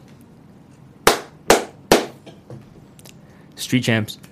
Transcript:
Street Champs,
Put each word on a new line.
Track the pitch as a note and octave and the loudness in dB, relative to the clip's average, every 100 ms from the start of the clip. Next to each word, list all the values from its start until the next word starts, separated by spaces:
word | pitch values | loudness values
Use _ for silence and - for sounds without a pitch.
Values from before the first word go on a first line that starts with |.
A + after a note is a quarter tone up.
| - - - - - - - - - - - - - - - - - - - - - - - - - - - - - - - - - - - - | -20 -20 -20 -20 -20 -20 -20 -20 -20 -2 0 0 -6 -20 2 2 2 -14 0 0 0 -12 -20 -20 -20 -20 -20 -20 -20 -20 -20 -20 -20 -20 -20 -14
Street | - B2+ | -2 -2
Champs, | A#2+ A2+ A2 - - | 0 0 -2 -10 -20